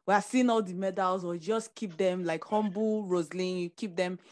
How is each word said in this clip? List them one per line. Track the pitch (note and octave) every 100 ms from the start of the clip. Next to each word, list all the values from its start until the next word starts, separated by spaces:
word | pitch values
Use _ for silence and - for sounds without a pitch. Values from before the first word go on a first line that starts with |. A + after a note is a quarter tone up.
| -
we |
are | G3+
seeing | - B3+ B3
all | A3+
the | F#3
medals, | F3+ F#3+ F#3+ F#3 F#3+ F3
or | F3
just | E3 A3 A3 -
keep | G#3 D#3+
them, | F#3+ F#3
like, | E3+ D#3+ -
humble | G#3+ G#3+ F#3+ A3 G#3+ F#3+
Roselyn, | F3+ D#3 F3 F#3 F3+
you | F3
keep | - G#3 E3+
them | F3+ F3+ -